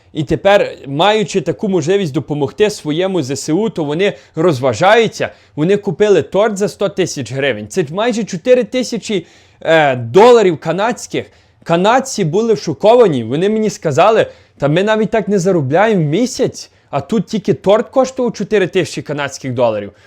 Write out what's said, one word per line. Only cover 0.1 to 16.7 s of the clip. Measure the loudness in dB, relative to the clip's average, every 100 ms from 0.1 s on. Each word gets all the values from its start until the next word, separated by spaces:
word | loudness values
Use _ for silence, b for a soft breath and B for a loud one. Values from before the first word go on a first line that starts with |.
І | -8
тепер, | -4 0 2 2 2 -6 -6
маючи | 0 2 2 0 -4
таку | -4 -4 -2
можливість | -2 0 0 -2
допомогти | -4 -4 -4 -4 0 -2
своєму | -2 -6 -2 -2 -2
З | -4
С | -6 -2
У, | -2 -2
то | -4
вони | -4 -2 -2 -4 B
розважаються, | -2 0 0 -2 2 4 4 2 -2 -8 B B B
вони | 0 0
купили | -2 0 2 2
торт | 2 0 0 -2
за | -4
сто | -4 -4
тисяч | -2 -4 -6 -8
гривень. | -4 -2 -4 -6
Це | -6 -4
майже | -2 -2 -2
чотири | -6 -4 2 2
тисячі, | 2 -4 -4 -6 -6 -6 -6 b b b
е, | 2 4 4 0
доларів | 0 6 8 8 4 0
канадських. | -4 -4 -4 -4 -8 -8 -10 b b b
Канадці | -2 0 2 2 0 -4
були | -2 0 0 0
шоковані, | -2 0 4 6 6 2
вони | -2 -2 0
мені | 0 -2
сказали: | -4 -2 2 4 4 0 B B B
"Та | 0
ми | 0
навіть | 0 0 0
так | -2 0
не | 0
заробляємо | 0 0 0 0 2 2
в |
місяць, | 0 0 -2 -2 -4 -6 -18